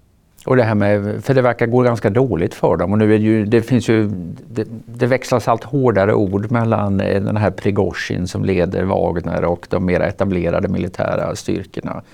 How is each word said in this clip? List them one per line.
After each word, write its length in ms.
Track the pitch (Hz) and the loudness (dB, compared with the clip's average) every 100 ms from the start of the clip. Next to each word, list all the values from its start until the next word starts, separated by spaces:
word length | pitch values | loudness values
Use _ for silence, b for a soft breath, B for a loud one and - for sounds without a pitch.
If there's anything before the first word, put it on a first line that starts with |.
| _ _ _ _ - | _ _ _ _ 2
Och 100 | 127 | 2
det 80 | |
här 120 | 113 107 | 4 2
med, 480 | 101 104 101 110 | 2 2 0 -4
för 100 | - | 0
det 80 | 131 | 2
verkar 240 | 123 117 120 | 2 0 2
gå 160 | 123 | 2
ganska 280 | 123 113 107 | 2 2 0
dåligt 440 | 110 131 82 92 | 2 0 0 -2
för 240 | - 143 85 | 0 0 2
dem. 140 | 90 | 2
Och 60 | 107 | 2
nu 80 | 107 110 | 4 4
är 40 | |
det 40 | 107 | 4
ju, 200 | 110 104 | 2 2
det 160 | 117 | 2
finns 260 | 107 123 101 | 2 0 2
ju, 180 | 110 104 92 87 - - | 2 0 -4 -8 -14 -10
det, 200 | 110 110 113 - | -8 -8 -10 -14
det 220 | 117 123 | -4 0
växlas 400 | 127 - 123 123 | 0 0 0 2
allt 160 | 113 | -2
hårdare 500 | - 143 127 98 101 | -2 0 2 4 4
ord 380 | 110 98 101 110 | 2 2 0 -2
mellan, 480 | 120 113 107 101 98 | 0 0 0 0 0
eh, 220 | 95 98 | 0 0
den 140 | 107 104 | 0 0
här 140 | 101 | 0
Prigozjin 760 | - 107 101 95 - - 101 90 | 0 -2 0 -2 -4 -6 -6 -4
som 180 | 101 98 | -4 -2
leder 380 | 92 87 95 | 0 0 0
Wagner 600 | 92 98 87 87 85 87 | 0 0 0 -2 -4 -2
och 240 | 87 87 - | -2 -4 -4
de 160 | 95 90 | -2 0
mer 140 | 87 | 0
etablerade 680 | 87 - 101 90 85 87 92 | -2 -2 -2 -2 0 -2 -2
militära 680 | 92 92 - - 92 - - | -2 -4 -4 -4 -2 -4 -6
styrkorna. 680 | - 90 - - - - b | -6 -6 -8 -10 -10 -10 b